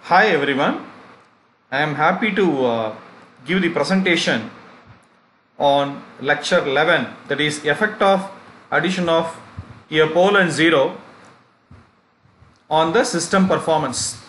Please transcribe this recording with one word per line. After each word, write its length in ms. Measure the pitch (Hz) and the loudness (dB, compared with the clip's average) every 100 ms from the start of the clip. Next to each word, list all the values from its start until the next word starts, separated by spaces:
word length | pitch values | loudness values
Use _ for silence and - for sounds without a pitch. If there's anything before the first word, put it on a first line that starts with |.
| - | 4
Hi 200 | 180 214 | 4 4
everyone, 540 | 160 139 135 165 302 - - - - _ _ _ _ _ | 2 0 0 0 -2 -10 -20 -20 -20 _ _ _ _ _
I 120 | 131 | -4
am 120 | 151 | -2
happy 400 | 143 156 185 220 | 0 0 2 -2
to, 300 | 190 127 120 127 | 0 0 2 0
uh, 300 | 117 110 107 - - - _ 123 | 0 -4 -8 -18 -20 -20 _ -4
give 160 | 185 | -2
the 60 | 175 | 0
presentation 840 | 160 139 190 190 160 - 131 110 - - - - - _ _ _ _ _ _ | -2 0 0 2 0 0 -2 -4 -16 -20 -20 -20 -20 _ _ _ _ _ _
on 460 | 143 139 143 139 - - | 0 2 -2 -6 -18 -10
lecture 380 | 131 143 - 180 | -4 -2 0 -2
eleven, 480 | 147 135 160 160 117 - - | 0 0 2 0 -2 -10 -8
that 120 | 143 | -2
is 240 | 151 147 | -2 -2
effect 380 | 151 147 214 208 | -4 -2 -2 0
of 260 | 196 190 190 - - - - | 2 2 -2 -16 -20 -20 -4
addition 360 | 139 170 185 170 | -2 -2 -2 0
of 300 | 165 170 - - - - - - | 0 -2 -8 -18 -18 -18 -20 -4
a 200 | 156 156 | 0 2
pole 260 | 160 190 | 4 4
and 160 | 202 180 | 4 2
zero 480 | 139 165 156 135 - - - - - _ _ _ - _ _ _ _ _ _ - _ _ | 2 2 4 0 -4 -20 -20 -20 -20 _ _ _ -20 _ _ _ _ _ _ -20 _ _
on 240 | 156 165 | 0 2
the 120 | 190 | 2
system 420 | 269 170 165 196 185 | 2 -2 0 2 2
performance. 760 | 156 - 156 143 120 - - | 2 0 0 0 -6 -8 -10